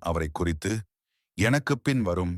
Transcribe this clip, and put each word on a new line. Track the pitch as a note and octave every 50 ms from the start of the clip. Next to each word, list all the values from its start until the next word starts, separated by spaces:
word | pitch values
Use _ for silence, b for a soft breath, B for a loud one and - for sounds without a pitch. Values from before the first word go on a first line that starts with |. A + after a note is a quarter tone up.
அவரை | - E2+ E2 E2 D#2+ D2+
குறித்து, | - - F2+ E2+ E2 D2+ - F#2+ A2 A2+ G#2 _ _ _ _ _ _ _ _ _ - -
"எனக்கு | G2+ A2+ C3+ D3 - - C#3+ B2+
பின் | - D3 C3+ B2+
வரும் | G#2+ F2+ F2 F2+ F2+ F2 F2